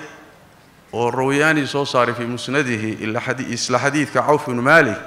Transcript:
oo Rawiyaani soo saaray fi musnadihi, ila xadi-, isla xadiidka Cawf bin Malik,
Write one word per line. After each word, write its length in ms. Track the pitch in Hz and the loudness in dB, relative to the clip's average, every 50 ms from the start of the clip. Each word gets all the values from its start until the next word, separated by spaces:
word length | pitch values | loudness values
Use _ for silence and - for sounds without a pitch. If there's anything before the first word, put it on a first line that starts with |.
| - - - - - - - - - - - - - - - - - - | -8 -14 -20 -20 -20 -20 -20 -20 -20 -20 -20 -20 -20 -20 -20 -20 -16 -8
oo 180 | - 110 120 120 | -4 -2 -2 -2
Rawiyaani 560 | 120 131 131 135 139 143 147 160 156 151 135 | 0 0 0 0 2 2 2 2 2 2 0
soo 180 | 123 - 139 143 | -2 -2 -4 -2
saaray 300 | - - 127 120 117 117 | 0 2 2 2 2 0
fi 100 | - 120 | -2 -4
musnadihi, 760 | 117 123 117 - 123 131 147 143 123 120 107 107 110 101 - | -6 -6 -6 -6 -4 -2 -2 0 0 -2 -2 -4 -4 -6 -6
ila 180 | 104 110 110 117 | -6 -4 -4 -4
xadi-, 300 | - 131 127 131 127 90 | -4 -4 -4 -4 -6 -6
isla 260 | 120 117 - - 123 120 | -6 -6 -2 0 0 0
xadiidka 440 | 127 139 139 151 139 - - 131 | 0 0 0 0 -2 0 0 0
Cawf 240 | 113 135 151 139 - | 2 2 2 2 0
bin 140 | 135 123 120 | -2 -4 0
Malik, 340 | 120 139 160 165 147 113 98 - - | 4 6 6 6 6 4 0 -4 -8